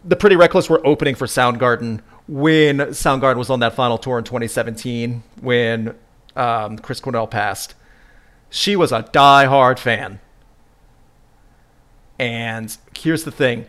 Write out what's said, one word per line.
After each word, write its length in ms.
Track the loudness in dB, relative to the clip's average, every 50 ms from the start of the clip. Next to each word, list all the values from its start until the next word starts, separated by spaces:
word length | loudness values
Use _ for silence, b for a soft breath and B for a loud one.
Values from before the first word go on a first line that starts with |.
| 0
the 120 | -2 -2
Pretty 200 | 2 4 4 6
Reckless 360 | 6 6 6 4 0 2 2
were 140 | 0 2 4
opening 280 | 2 0 2 0 -4 -4
for 140 | -4 -8
Soundgarden 720 | -4 0 0 0 0 0 0 0 0 0 0 -4 -8 -8 -10 b b b b b
when 500 | -12 -6 0 2 2 4 4 4 4 2 0
Soundgarden 580 | -2 -4 -6 -2 0 0 0 2 2 0 0
was 140 | 0 -2 -4
on 80 | -2 0
that 140 | 0 -2 0
final 240 | -2 -2 0 -2 -4
tour 180 | -4 -4 -6
in 60 | -6 -6
twenty 240 | -6 -8 -6 -6
seventeen 760 | -4 -4 -6 -6 -6 -8 -10 -10 -8 -6 -6 -6 -6 -8 -10 -12 _ _ -12
when, 540 | -4 -2 0 0 0 0 -2 -4 -6 -8 -10 -12 _ _ _ _ _ _ _
um, 440 | -4 -4 -2 -2 -4 -4 -8 -10 -14
Chris 200 | -12 -12 -12 -10
Cornell 280 | -8 -6 -4 -4 -6
passed. 480 | -4 -4 -4 -4 -4 -6 -8 -12 -16 -16 b b b b b b b b b b b b b b b
She 260 | -8 -4 -2 0 2
was 160 | 2 2 0
a 120 | 0 -4 -6
diehard 760 | 0 2 6 6 8 8 8 6 6 4 4 4 4 2
fan. 420 | 0 -2 -2 -2 -2 -4 -12 -14 -18 -20 _ _ _ _ _ _ _ _ _ _ _ _ _ _ _ _ _ _ _ _ _ _ _ _ _ _ _ _ _ _ _ _ _ _ _ _ _ _
And 580 | -8 -6 -6 -6 -6 -8 -8 -8 -8 -10 -12 -14 -18 _ _ _
here's 260 | -6 -4 -2 -2 -2 -6
the 80 | -10
thing. 360 | -4 -2 0 0 0 -4 -10